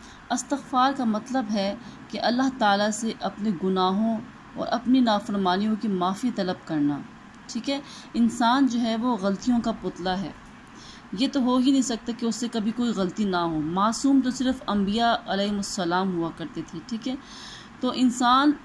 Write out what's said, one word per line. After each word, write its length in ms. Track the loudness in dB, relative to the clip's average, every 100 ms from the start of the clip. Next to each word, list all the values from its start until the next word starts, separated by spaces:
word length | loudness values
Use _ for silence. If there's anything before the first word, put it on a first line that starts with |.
| -20 -16 -6
इस्तगफार 600 | -6 -4 -6 -2 2 2
का 120 | 2
मतलब 440 | 0 -2 -2 -4 -2
है 180 | -2 -2 -4 -10 -18 -12
कि 80 | -4
अल्लाह 300 | 0 2 0 2
ताला 320 | 2 4 2
से 240 | 0 -4 -4
अपने 300 | -6 -4 -2
गुनाहों 680 | 0 0 2 2 2 0 -2 -6 -16 -14 -8
और 80 | -4
अपनी 340 | -2 2 4
नाफरमानियों 760 | 4 2 0 0 2 2 2 0
की 120 | 0
माफ़ी 420 | 0 0 0 -2
तलब 300 | -2 -2 -4 -4
करना। 360 | 0 0 0 -8 -18 -20 -20 -10
ठीक 180 | -8 -4
है, 140 | -6 -6 -18 -8 2
इंसान 520 | 2 4 4 4 4
जो 100 | 2
है 180 | 0 0
वो 200 | 0 0
गलतियों 440 | 0 0 2 0
का 120 | 0
पुतला 420 | -4 -6 -6 -4
है, 200 | -4 -4 -10 -18 -20 -20 -20 -20 -20 -10
ये 140 | -2 0
तो 120 | 0
हो 160 | 2 4
ही 140 | 4
नहीं 100 | 4
सकता 300 | 2 -2 -6
कि 140 | -4 -2
उससे 220 | -2 -4
कभी 240 | -2 -2
कोई 200 | -2 0
गलती 320 | 0 0 0
ना 160 | 0 0
हो। 200 | 0 -2 -2
मासूम 460 | 2 0 2 4 4
तो 100 | 4
सिर्फ 300 | 0 0 -2 -2
अम्बिया 440 | 0 0 2 2 2 0
अलैहिमुस्सलाम 880 | -2 -2 -2 -4 -4 -2 0 0 -2
हुआ 140 | -4
करते 320 | -6 -10 -10
थे। 180 | -10 -10 -8
ठीक 160 | -8 -6
है, 100 | -8 -10 -18 -18 -18 -20 -6
तो 100 | -4
इंसान, 600 | 2 2 4 4 6 6 2